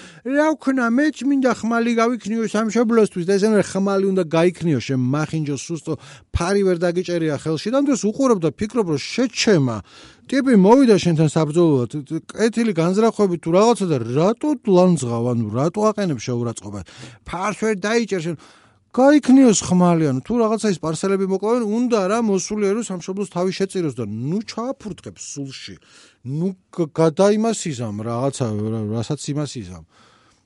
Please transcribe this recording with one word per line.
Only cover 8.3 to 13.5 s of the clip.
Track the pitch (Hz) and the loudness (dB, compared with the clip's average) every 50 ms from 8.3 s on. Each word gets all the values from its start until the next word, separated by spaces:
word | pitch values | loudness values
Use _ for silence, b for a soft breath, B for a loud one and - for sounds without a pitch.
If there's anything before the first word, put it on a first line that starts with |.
| 233 190 | 2 2
და | 160 156 | 0 -2
ფიქრობ, | - - 208 214 - 247 214 170 | -2 -2 -6 -6 -2 -2 -2 -2
რომ | 156 135 - | -2 -4 -4
შეჩემა, | - - - 247 240 - - - 240 208 165 139 123 113 107 - B B B B B B B B | -6 -4 -2 -2 -2 -2 -2 2 4 4 4 4 2 0 -4 -8 B B B B B B B B
ტიპი | - - 269 254 269 247 | -4 -2 0 2 4 6
მოვიდა | 208 180 190 233 277 277 233 214 | 6 6 8 6 6 6 6 4
შენთან | 175 - 175 170 147 160 151 | 4 4 2 2 2 2 2
საბრძოლოდ, | - 170 160 147 147 170 175 165 147 131 120 113 - 151 135 - 156 160 | 2 0 -2 0 2 2 2 4 4 2 0 -2 -6 -10 -10 -8 -10 -10
კეთილი | - - - - 208 233 214 226 233 226 | -10 -10 -6 -2 -2 -2 0 0 -2 -2
განზრახვებით | 196 160 160 170 185 202 220 226 - - 208 196 175 160 | 0 0 0 0 2 2 2 2 2 2 0 0 0 -2
თუ | - 160 | -4 0